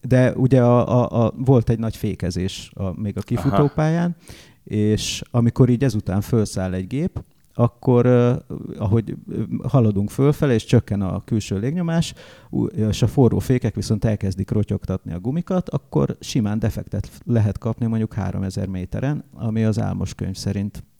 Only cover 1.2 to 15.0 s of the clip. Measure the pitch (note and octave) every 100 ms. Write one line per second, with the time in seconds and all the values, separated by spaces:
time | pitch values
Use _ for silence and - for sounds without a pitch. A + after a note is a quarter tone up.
1.2 | A2 - C3 C3+ G#2+ A2+ A2+ - G#2+ -
2.2 | F2+ F2+ F#2 - - - G2 E2+ G#2+ G2
3.2 | - A#2+ C#3 G2 A2 - D#3 E3 F3 F3
4.2 | - - - _ - G#2+ G#2 G#2+ - -
5.2 | - B2 A#2 - B2 A#2+ C3 G#2+ - F#2
6.2 | G#2 A#2 G#2 - F#2 F#2 F#2 C3 F3+ -
7.2 | - _ _ - A#2+ _ - A#2+ A#2+ B2
8.2 | A#2+ C#3 - - - - G2+ A2+ G#2 -
9.2 | - A2+ A2 - - C#3 A2 G2+ G#2 -
10.2 | C#3 D3+ D3 A2+ - A#2+ - G2+ F#2 F#2
11.2 | - A2+ - G2 A#2 E3+ E3 E3 E3 -
12.2 | - - - - - - G#2+ G#2 G#2 -
13.2 | A#2+ G2 - B2+ A#2 - G2 G#2+ A#2 G#2+
14.2 | G2 F#2 F#2 G#2+ G2+ G#2 - F#2+